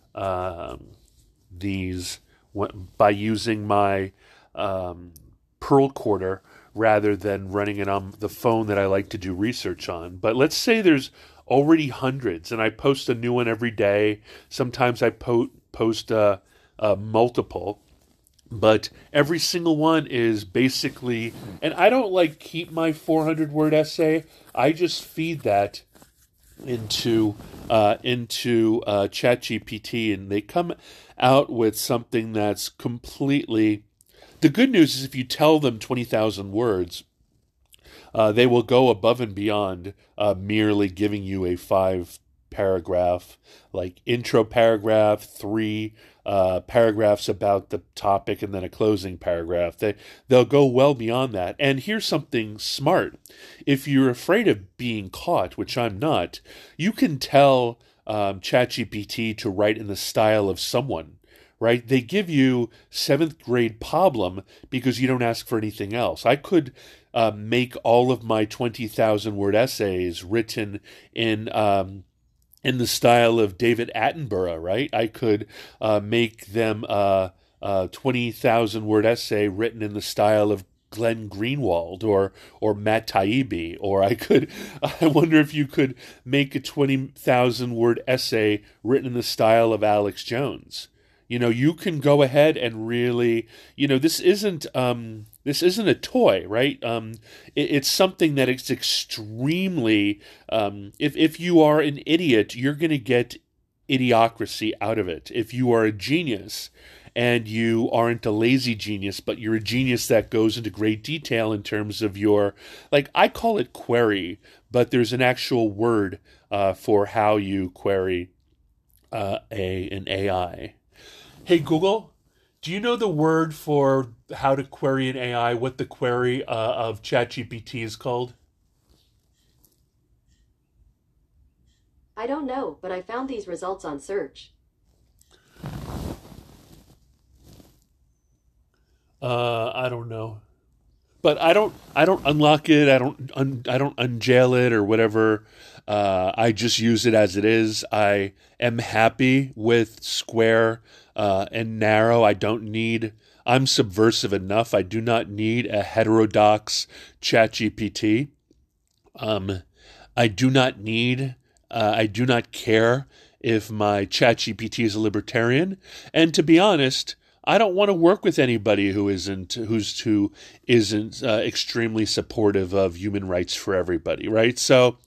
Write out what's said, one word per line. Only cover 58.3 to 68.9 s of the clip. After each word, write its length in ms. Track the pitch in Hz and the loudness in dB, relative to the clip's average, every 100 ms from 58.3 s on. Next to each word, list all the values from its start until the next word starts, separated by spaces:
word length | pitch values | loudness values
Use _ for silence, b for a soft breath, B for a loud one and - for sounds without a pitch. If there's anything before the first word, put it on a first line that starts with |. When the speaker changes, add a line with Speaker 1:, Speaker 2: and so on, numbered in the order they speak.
| 98 | -4
Speaker 1:
Chat 300 | - 127 123 | 0 2 2
G 140 | - | -2
P 200 | 104 107 | -6 -8
T 300 | 101 - 113 | -8 -6 -4
to 160 | 107 110 | -4 -4
write 260 | 92 104 110 | 0 0 0
in 120 | 104 | -6
the 80 | 95 | -8
style 520 | - 123 110 107 98 | -4 2 2 4 0
of 120 | 90 | -2
someone, 560 | - 123 131 85 78 - b b b - | -4 -4 -4 -6 -10 -20 b b b -2
right? 260 | 113 120 113 | 0 0 0
They 140 | 131 | -2
give 280 | 113 202 175 | 0 -4 0
you 420 | 147 131 123 117 b b | 2 2 2 -4 b b
seventh 520 | - - 139 165 - | -6 0 0 0 -4
grade 380 | - 123 117 107 | -2 0 0 -4
problem 640 | - 156 185 120 90 95 B B - | -4 0 2 0 -4 -6 B B -10
because 300 | 131 131 113 | -4 -2 0
you 60 | 127 | 0
don't 160 | 127 | 0
ask 240 | 117 113 - | -2 -4 -4
for 120 | 113 | -4
anything 360 | 107 - 101 | -4 -6 -6
else. 320 | 117 104 80 117 | -2 -4 0 0
I 100 | 139 | 0
could, 360 | - 175 127 B B B B | 2 0 0 B B B B
uh, 200 | 120 113 | 0 0
make 400 | 104 107 123 123 - | -2 -2 -2 -2 -4
all 260 | 113 120 123 | 2 4 4
of 140 | 120 | 0
my 200 | 110 110 | -2 -2
twenty 440 | 107 - 120 113 | -2 -4 -6 -6
thousand 480 | 107 | -6